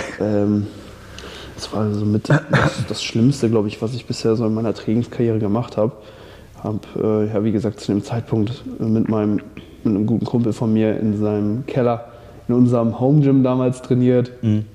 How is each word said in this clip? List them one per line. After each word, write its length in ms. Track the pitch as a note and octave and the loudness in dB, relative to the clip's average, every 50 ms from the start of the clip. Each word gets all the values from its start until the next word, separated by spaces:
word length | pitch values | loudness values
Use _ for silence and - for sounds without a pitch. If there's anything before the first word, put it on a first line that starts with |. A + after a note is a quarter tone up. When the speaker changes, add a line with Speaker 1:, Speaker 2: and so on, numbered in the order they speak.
| - - - - | -8 -8 -6 -4
Speaker 1:
Ähm, 460 | - G#2 G#2+ G#2 G2+ G#2 G#2 G#2 G#2 G#2 - - - - - - - - - - - - - - - - - | -2 0 2 2 2 2 2 2 0 -2 -8 -14 -18 -18 -20 -20 -20 -18 -18 -16 -16 -16 -16 -16 -16 -16 -14
das 180 | - - - - | -14 -12 -8 -4
war 180 | G#2 G#2+ G#2+ | -2 -2 0
so 140 | G#2 G#2 G#2+ | 0 0 0
mit 240 | G#2+ G#2 A2 - - | 0 0 0 2 2
das, 100 | C#3+ D3 - - - - - - - - A#2+ - | 2 2 2 2 0 0 0 0 -2 -4 -6 -6
das 160 | A2 - - | -6 -6 -6
Schlimmste, 460 | - - A#2 A2+ C3 C#3 - - A2+ | -4 2 4 4 4 4 4 2 2
glaub 160 | A#2 A2+ G2+ | 2 2 2
ich, 160 | G#2 G#2 - | 0 -2 -4
was 140 | - A2+ B2+ | -6 -6 -6
ich 100 | A#2+ - | -6 -8
bisher 300 | - A#2+ - - A#2 A2 | -8 -8 -2 0 0 2
so 100 | A2 A#2+ | 2 2
in 80 | A2 A2 | 0 0
meiner 200 | A2 A#2 A2+ G2 | 0 0 -2 -4
Trainingskarriere 640 | - - - A2 A#2 A#2 - - - A#2+ A#2 A2 A2 | -4 -2 0 0 0 0 -2 -2 -2 0 0 2 0
gemacht 360 | G#2+ G2+ G2+ A#2 A#2+ - - | 0 0 0 0 -2 -2 -2
hab. 280 | - G#2+ A#2+ - - - - - - - - - - - - - - - | 0 0 0 -2 -6 -14 -20 -20 -20 -20 -20 -20 -20 -20 -20 -16 -10 -6
Hab, 220 | G#2 G#2+ G2 - - - | -6 -6 -6 -8 -10 -6
äh, 300 | - - G#2+ G#2+ G#2+ G#2+ G#2+ | -4 -2 0 2 0 0 0
ja, 160 | A2 G2+ G#2 | 0 0 0
wie 80 | A2+ | 0
gesagt, 280 | G2+ G#2+ F#2+ G#2+ G2+ - | 0 0 0 -2 -4 -4
zu 120 | - - | -4 -2
dem 120 | G2+ G2+ G2+ | -2 -2 -2
Zeitpunkt 600 | - - A#2 A2 - - A2+ G#2 G#2+ B2 - - - - - | -2 -4 -6 -4 -2 0 0 0 0 -4 -8 -10 -12 -8 -4
mit 300 | - A2+ A2 A2 - - | -2 0 2 2 2 2
meinem, 280 | A2+ G#2+ G#2+ G#2 G#2 G2 - - - - - - - - - | 0 0 2 0 0 -2 -4 -6 -12 -18 -18 -18 -20 -6 -2
mit 120 | A#2 G#2+ | 0 0
einem 100 | F#2+ G#2+ | 2 2
guten 200 | A#2 A#2 G#2 - | 2 0 0 0
Kumpel 280 | - - A#2+ A#2 A2 G#2 | 0 0 0 0 0 0
von 180 | - B2 A2+ | 0 0 2
mir 280 | A2 A2 A2 A2 G#2 - | 2 4 4 2 2 0
in 200 | - A2 G#2 G#2 | 0 0 0 0
seinem 460 | G#2 G#2 G#2 G#2 G#2 G#2 G#2 B2 C3+ | 0 0 0 0 0 0 -2 -4 -4
Keller, 400 | - - C#3 A#2+ A#2+ A#2+ A2+ - - - - - - - - - - | -4 -2 0 2 2 0 0 -4 -10 -18 -20 -20 -20 -20 -12 -4 0
in 60 | A#2+ | 4
unserem 460 | B2 B2 B2 B2 A#2+ A#2 A2+ A2 - | 4 4 4 4 2 2 0 0 0
Home 220 | B2+ C3 C#3+ D#3 | 2 4 4 6
Gym 220 | C#3+ C#3 C#3 C#3 B2+ | 6 6 4 4 4
damals 380 | B2+ B2+ B2+ B2+ B2+ B2+ - | 4 2 2 0 0 -2 -4
trainiert. 500 | - - B2 B2 B2 B2 B2+ B2 B2+ B2+ - - - | -2 0 0 2 4 4 4 4 2 0 -4 -4 0
Speaker 2:
Mhm. 220 | A2+ G#2 G#2+ G#2+ - | 0 0 0 0 -4